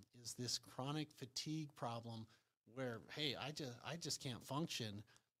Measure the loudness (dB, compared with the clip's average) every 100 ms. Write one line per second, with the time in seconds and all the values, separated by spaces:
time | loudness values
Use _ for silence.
0 | -12 -10 -6 0 2 2 2 0 2 2
1 | 0 -4 -4 -2 2 2 0 0 0 0
2 | -2 -4 -6 -12 _ _ -10 -2 0 0
3 | -2 2 2 4 0 -2 -2 -2 -4 -2
4 | 0 0 0 -2 0 2 2 2 0 -2
5 | -8 -14 _ _